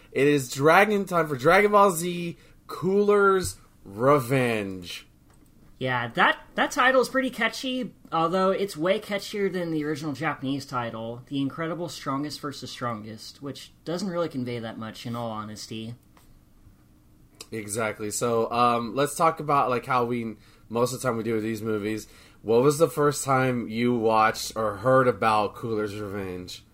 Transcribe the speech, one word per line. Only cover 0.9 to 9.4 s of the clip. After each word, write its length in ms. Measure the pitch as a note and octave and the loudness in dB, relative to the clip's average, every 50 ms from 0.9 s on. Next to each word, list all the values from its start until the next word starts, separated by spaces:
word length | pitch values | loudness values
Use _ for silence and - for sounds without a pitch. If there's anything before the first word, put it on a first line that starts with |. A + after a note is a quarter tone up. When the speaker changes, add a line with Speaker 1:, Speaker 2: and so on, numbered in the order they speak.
| G#3+ G3+ G3 | 4 0 0
Speaker 1:
time 220 | - F#3 E3+ D#3+ | 0 0 0 0
for 80 | D#3 D3 | 0 -2
Dragon 380 | B2 A#2+ D#3 F3 G3 G#3 G#3 G#3 | 0 4 4 6 6 6 6 6
Ball 180 | G#3 G3+ G3+ | 6 6 6
Z 460 | F3 D#3 F3 F3+ F3 F3 F3 E3+ E3+ - - - - - _ - | 4 2 -2 -4 -4 -4 -6 -8 -8 -12 -16 -20 -20 -20 _ -16
Cooler's 880 | - - - F#3 F#3+ G3+ G#3 G3+ G#3 G3+ G3+ G3 F#3+ F#3+ F3+ - - - - _ _ _ - | -10 -6 -2 0 2 2 4 4 4 6 6 6 4 4 2 -2 -6 -10 -16 _ _ _ -20
Revenge. 1200 | G2 G2 G#2 A#2+ C3+ D3 D3 B2 A#2 C#3 C3+ B2+ A#2+ A2+ A2 G#2 G2 F#2+ F#2+ F2 E2+ - - - - _ _ _ _ _ _ _ _ _ _ - - - - | -14 -6 2 4 6 6 4 4 2 2 2 2 2 0 0 -2 -4 -6 -8 -10 -12 -14 -14 -16 -18 _ _ _ _ _ _ _ _ _ _ -20 -20 -12 -8
Speaker 2:
Yeah, 260 | C3 C3 B2+ B2 A#2+ A#2+ A#2 | -4 -4 -2 -2 -4 -4 0
that, 240 | E3 G3 C#4 D#4 - - - - | 2 4 4 2 0 -6 -8 -2
that 160 | - B3 D4+ | -2 -2 0
title 300 | - D4 B3+ B3+ C4 C4 | 0 2 2 4 4 4
is 80 | A#3+ - | 2 2
pretty 220 | - C4 C4 C4 | 0 -2 -2 -2
catchy, 640 | - - A3+ A3+ - - - C4 B3+ B3+ B3 - - _ - - - | -2 -2 -2 -2 -2 -4 -6 -6 -6 -6 -6 -8 -10 _ -12 -4 -2
although 400 | E3 E3 E3+ E3+ F#3+ F#3+ F#3+ F#3+ | 0 0 2 2 2 2 2 2
it's 240 | - G3 G3 - | 0 -2 -4 -4
way 240 | D3+ D#3 F#3 G3 - | -2 0 0 0 0
catchier 520 | G#3 - G#3 G3 - - - G#3 | -2 -4 -6 -6 -6 -6 -4 -2